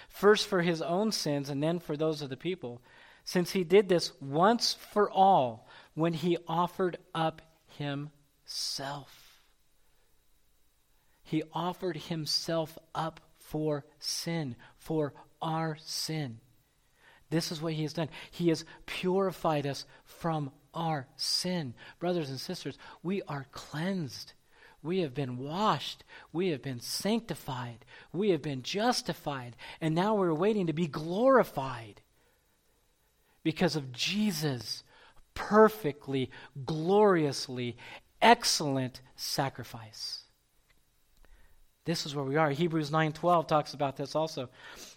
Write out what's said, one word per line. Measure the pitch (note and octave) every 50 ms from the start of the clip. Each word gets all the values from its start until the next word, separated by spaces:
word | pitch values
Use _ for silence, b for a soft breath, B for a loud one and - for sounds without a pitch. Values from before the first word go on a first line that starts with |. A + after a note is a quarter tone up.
| B B
first | B - F#3+ G3+ G#3+ G3+ - -
for | G3 F3+ E3+
his | F3+ E3 D#3+
own | D#3+ - E3+ F#3+ G#3+ A3
sins | G3 - - D#3 C#3+ C#3+ C#3 C#3+
and | C#3+ C#3
then | D3+ D#3+ F3 F3
for | - - D3+
those | D3 D#3 D#3 D#3 D3 D3
of | C3
the | D#3 -
people, | - E3+ F#3 - - A#2+ B2 B2 b b b b b b b b b
since | - - F#3 F3 -
he | - G3 F3+
did | D#3 F#3 G#3 G#3 F#3
this | F#3 E3 - - - -
once | C#3 C#3 C#3 D#3 F3+ G#3+ B3 A#3 - - -
for | - - - - G#3 G3+ -
all | - F#3+ F#3+ G3 F#3+ D#3 C3 A#2+ A2+ A2+ - B B B B B B
when | D3+ D#3+ E3+ E3
he | D3+ D#3+ F3+ E3+ - - -
offered | E3 E3+ F3 E3+ - - F#3 F3+ D#3+ - - _ -
up | D#3 E3 D#3+ D#3+ D#3+ - - _ _ _ _
himself." | - - D3 C#3+ C#3 C#3+ D3 D3+ - _ _ _ _ _ _ - - - - - - - C#3 C3+ C#3+ C3+ B2 - - - - - - - _ _ _ _ _ _ _ _ _ _ _ _ _ _ _ _ _ _ _ _ _ _ _ _ _ _ _ _ _ _ _ _ _ _ _ _ _ -
He | D#3 D#3 D3+ - -
offered | E3 E3+ F3+ F3 - F#3+ F#3 D#3 D3+
himself | - - E3 D#3+ D3+ D3 - - - - E3 E3 D#3+ D3+ - - _ _ -
up | C#3+ E3 D#3+ D#3 - - _ _ _
for | - - - D3+ D#3 D#3 D3 C#3+ - - - -
sin, | - - - - - E3+ E3 E3 D3+ B2+ A#2+ b b b b b
for | - - D#3+ D#3 D3+ C#3 - B B B _ -
our | - D#3+ D#3+ D#3+ D#3+ D#3+ D3+ D3+
sin. | - - - - - - D#3 D#3 D3 B2 A2+ A#2 - _ _ _ _ _ _ _ b b b b b b b b b b
This | D#3 E3 D#3+ -
is | F3 D3+ D#3+
what | E3 D#3+
he | D3+
has | D#3 C#3+ -
done. | E3+ D#3+ C3+ B B B B
He | B - E3+ E3+
has | D#3+ D#3 - B B B B
purified | - - - - F#3 F3+ G3 G3 F#3+ D#3 - - E3 D#3 C#3+ C#3
us | C#3+ C3+ - - b b b b
from | - - - - E3+ D#3+ D#3 D3 C3+ - _ _ _ -
our | E3 E3 E3 D#3 C#3 B2+ - _
sin. | - - - - - - F3+ F3+ F3 D3+ B2 A2+ B B B B B
Brothers | E3+ F3 F3+ F3 D3+ C3+
and | C3+ B2+
sisters, | - - F3+ - - C#3+ - - B B B B
we | B E3+ G3 F#3+ -
are | - D3 C#3 C3 -
cleansed. | - - - - - D3+ E3 F#3+ G3 F#3 D#3 A#2+ - - - - - _ _ b b b b b b b b
We | D3+ F#3 F#3+
have | E3+ C#3 B2
been | D3 C#3 B2 B2 B2
washed. | C3 C#3+ D#3 F#3+ G#3+ G#3 E3 - - - - - - B B B B B
We | B E3 F#3+ F#3
have | D#3 B2+
been | - C#3 B2+ A#2+
sanctified. | - - - - - G3 A3+ A3+ A3+ - D#3 - - - - B2 B2 A#2+ A#2 - - B B B B B B
We | E3 G#3+ G#3
have | E3+ C#3+ C3
been | D3+ C3+ B2+
justified. | B2 - E3+ G3 A3 B3+ A#3+ - - - D#3 - - D3+ C#3+ C3 B2 B2 - B B B B B
And | D#3+ D#3+ D#3+
now | E3+ F#3 G#3+ A3
we're | G3+ F#3 E3+
waiting | D#3 D3+ F#3 G#3+ A3+ G#3 F3+ D#3+
to | D3
be | D#3+ F3
glorified | D3+ - D#3+ D3+ E3 F3+ G#3 B3 C4+ C4+ A#3 F#3 - - D3 C3+ C3+ C3 A#2 A#2 G#2 G2 - _ _ _ _ _ _ _ _ _ _ _ _ _ _ _ _ _ _ _ _ _ _ _ _ _ _ _ _
because | - D#3+ D#3 - F3+ D#3+ D3+
of | D#3 C3+ C3
Jesus' | B2 - - D#3+ F#3 G#3 G#3+ G#3+ E3+ D3+ D#3 D3 C3 A#2+ G#2+ - - - - b b b b b b b b _ -
perfectly, | - - - G3+ G#3+ A3 G#3+ G#3+ - - D3 C#3 - - C#3 C3+ C3+ B2+ - B B B B B C#3+ B2+ E3
gloriously, | D#3+ D#3 D#3+ F3 G3 G#3 G#3+ G3+ F#3 E3+ D3+ C#3+ C3+ - - - B2+ B2 B2 A#2+ A#2 B B B B B B B _ -
excellent | - A3 A#3 A#3 - - - - E3+ C#3+ C3+ C3 C3 B2 - - - b b
sacrifice. | b - - - - C#3 C3+ - - A#2 - - A#2 A2 G#2+ - - - - - - - _ _ _ _ _ _ _ _ _ _ _ _ _ _ _ _ _ _ - - - - - - - - - - _ _ _ -
This | - E3+ - - D#3
is | C#3
where | D3 C3+
we | C3+ C#3
are. | D#3 D#3+ D3
Hebrews | C#3 C#3 F3 E3+ D#3+ D#3+ D3+ C#3
nine | D3+ D#3+ D#3+ D#3 D#3
twelve | - - F3 F3 E3 D#3
talks | - D#3+ D3+ C#3+ - -
about | C3+ C#3+ C#3 C3+
this | - C#3+ C3 -
also. | D3+ D#3+ D#3+ - C#3+ B2+ A#2+ B B B B B B B B B